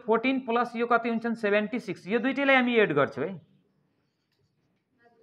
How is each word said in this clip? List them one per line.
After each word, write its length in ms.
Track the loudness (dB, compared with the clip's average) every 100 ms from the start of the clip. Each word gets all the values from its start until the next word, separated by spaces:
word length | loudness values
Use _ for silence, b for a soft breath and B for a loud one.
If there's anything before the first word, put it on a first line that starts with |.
| 0
फोर्टिन 340 | 0 0 -2
प्लस 340 | -2 -2 -2 -4
यो 100 | 0
कति 220 | 0 0
हुन्छन्? 260 | -4 -4
सेभेन्टी 440 | -4 0 0 0 -6
सिक्स। 280 | -8 -10 -4
यो 120 | -2
दुइटैलाई 380 | 0 0 2 4
हामी 180 | 4
एड 180 | 2 4
गर्छौँ 320 | 2 0 -2 -8
है। 140 | -8 -16 _ _ _ _ _ _ _ _ _ _ _ _ _ _ _ _ _